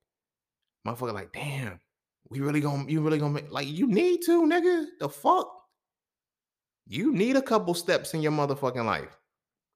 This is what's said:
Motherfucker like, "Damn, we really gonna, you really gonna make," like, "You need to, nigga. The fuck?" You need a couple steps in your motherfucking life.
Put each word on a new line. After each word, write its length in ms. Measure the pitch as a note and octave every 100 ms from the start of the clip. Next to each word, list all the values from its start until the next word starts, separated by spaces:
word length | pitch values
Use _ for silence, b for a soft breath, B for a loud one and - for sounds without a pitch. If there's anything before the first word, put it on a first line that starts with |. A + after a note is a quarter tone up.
| _ _ _ _ _ _ _ _ A2
Motherfucker 280 | A#2 B2
like, 180 | G2+ -
"Damn, 480 | - D3 C#3 A2+ F2 _ _ _ _ -
we 120 | B2
really 200 | C#3+ D3+
gonna, 260 | D3 C#3 C#3
you 140 | D#3
really 180 | D3+ D#3
gonna 140 | D3
make," 180 | D3 D3
like, 160 | - C#3+
"You 200 | D#3+ B3
need 360 | G3 F4+ F4 E4+
to, 160 | E4+
nigga. 440 | D#4 F4 F4 E4+ D4+ -
The 80 | -
fuck?" 460 | - D4+ F4+ - - _ _ _ _ _ _ _ _ _ _ _ _ -
You 220 | A#2 C4+
need 240 | G3 A#3 C4+
a 60 |
couple 320 | C4 A3 F3
steps 400 | F3 - D#3+ -
in 80 | D#3+
your 100 | D3+
motherfucking 540 | D3+ C#3+ C3+ C3 B2 A2+
life. 280 | E2 B1+ - _ _ _ _ _